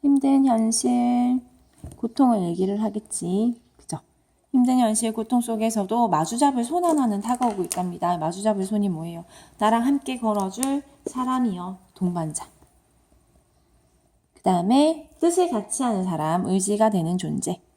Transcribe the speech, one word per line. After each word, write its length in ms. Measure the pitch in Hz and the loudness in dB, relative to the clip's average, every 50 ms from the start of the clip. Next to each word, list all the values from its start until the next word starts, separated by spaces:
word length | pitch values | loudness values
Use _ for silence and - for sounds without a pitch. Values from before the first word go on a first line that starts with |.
힘든 460 | - 285 285 277 269 269 277 269 269 | 4 4 2 4 4 4 4 4 4
현실, 920 | 269 240 226 220 226 226 - - 247 247 247 240 240 247 240 247 247 254 254 - - _ _ _ _ _ _ - - - - | 4 4 2 2 0 0 0 0 0 2 2 2 2 2 2 2 2 0 0 -2 -8 _ _ _ _ _ _ -18 -18 -12 -8
고통을 440 | - 233 - - 277 254 233 208 180 | -8 -8 0 2 4 4 4 2 0
얘기를 400 | 170 170 175 185 190 202 202 220 | -2 0 0 0 -2 0 -2 -2
하겠지. 800 | 220 202 214 - - - - - 170 180 196 220 240 240 - _ _ _ | -4 -4 -6 -10 -8 -10 -6 -4 -2 0 0 0 0 -2 -4 _ _ _
그죠? 220 | _ - _ - - _ _ _ _ _ _ _ _ _ _ | _ -12 _ -10 -10 _ _ _ _ _ _ _ _ _ _
힘든 280 | - 262 247 247 254 254 | 2 2 4 4 4 4
현실, 340 | 247 220 220 220 233 220 220 | 4 2 2 0 -2 -2 -2
고통 300 | 226 220 - - 247 233 | -4 -4 0 0 0 0
속에서도 680 | 226 226 214 220 226 220 220 196 190 220 233 240 220 | 0 -2 -2 -2 0 0 -2 -2 -2 0 0 2 2
마주잡을 560 | 180 151 160 - 233 233 285 285 269 247 233 | 2 0 0 -2 0 2 2 2 2 0 -2
손 200 | 240 302 359 359 | -2 -2 0 2
하나는 340 | 349 320 302 269 233 208 196 | 2 2 2 2 0 0 -2
다가오고 440 | 202 226 247 247 254 240 220 196 180 | -2 -4 -2 0 0 -2 0 -2 -4
있답니다. 520 | 165 - - 180 180 175 170 - 175 175 | -4 -2 -4 -4 -6 -6 -4 -2 -2 -2
마주잡을 480 | 170 156 160 170 185 202 214 214 196 190 | 0 -2 -4 -4 -2 -2 -2 -2 -2 -2
손이 240 | 190 220 208 202 202 | -4 -2 -2 -2 -2
뭐예요? 360 | 180 156 160 170 170 165 170 _ - - - - _ _ | -2 -4 -6 -10 -12 -12 -16 _ -20 -20 -20 -20 _ _
나랑 260 | 208 214 226 233 233 | 0 2 2 2 2
함께 340 | 262 285 277 - - 262 240 | 2 0 0 -2 -6 -8 -4
걸어줄 640 | 226 220 214 208 196 190 196 233 254 269 277 285 285 - _ _ _ | -2 -2 0 0 -2 -4 -4 -4 -2 -2 -2 -4 -6 -8 _ _ _
사람이요. 720 | - - 254 254 247 262 254 247 233 190 180 175 185 190 185 _ _ _ | -12 -8 -6 -4 -2 -2 0 0 -2 -2 -4 -8 -10 -12 -14 _ _ _
동반자. 520 | - 185 180 175 175 165 156 151 - - - _ _ _ _ _ _ _ _ _ _ _ _ _ _ _ _ _ _ _ _ _ _ _ _ _ _ _ _ _ _ _ _ _ _ _ _ _ | -4 -4 -2 -2 -2 -4 -6 -6 -10 -12 -14 _ _ _ _ _ _ _ _ _ _ _ _ _ _ _ _ _ _ _ _ _ _ _ _ _ _ _ _ _ _ _ _ _ _ _ _ _
그 80 | _ _ | _ _
다음에 640 | 190 185 175 175 190 240 269 294 311 320 311 - - _ _ | 0 0 2 2 2 4 4 4 4 2 -2 -8 -20 _ _
뜻을 300 | - 339 339 370 359 339 | 0 2 2 2 0 2
같이 340 | 269 214 202 - - - 269 | 0 -4 -4 -4 -6 -4 -2
하는 200 | 240 220 190 185 | -2 0 -2 -2
사람, 420 | 185 180 156 151 156 165 180 185 | -2 -2 -2 -2 0 0 0 0
의지가 440 | - 185 196 185 202 208 208 220 220 | 0 0 0 0 0 2 4 4 4
되는 260 | 208 190 160 165 175 | 4 2 0 0 -2
존재. 440 | 180 180 156 151 135 - - 180 - _ _ _ | -2 -2 -4 -4 -4 -4 -6 -6 -8 _ _ _